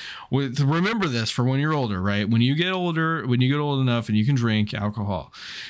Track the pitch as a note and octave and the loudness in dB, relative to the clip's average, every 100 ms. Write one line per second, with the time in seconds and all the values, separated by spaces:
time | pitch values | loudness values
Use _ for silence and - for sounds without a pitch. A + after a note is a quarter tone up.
0 | - - - C3+ C3+ A#2 C#3 E3 G3 A#3 | -14 -14 -4 -2 0 0 2 2 2 0
1 | F3 A#2+ A2 - B2 C3+ D#3 D3+ A#2 F#2+ | 0 0 -2 0 0 2 0 0 0 0
2 | G2 G2+ A2+ A2+ B2 D3 F3+ F#3 F3 D#3+ | 0 0 2 4 4 2 0 0 -2 0
3 | D#3+ D#3+ B2+ A#2+ B2+ D3 D3 C3+ C3 A#2+ | 0 -2 0 2 2 2 0 0 2 0
4 | A2 G#2+ G#2+ C3+ A#2 G#2+ G#2 G#2 G#2 G#2+ | 0 2 2 2 2 2 0 -2 -4 -4
5 | G2+ F2+ - - - - | -4 -4 -8 -16 -16 -14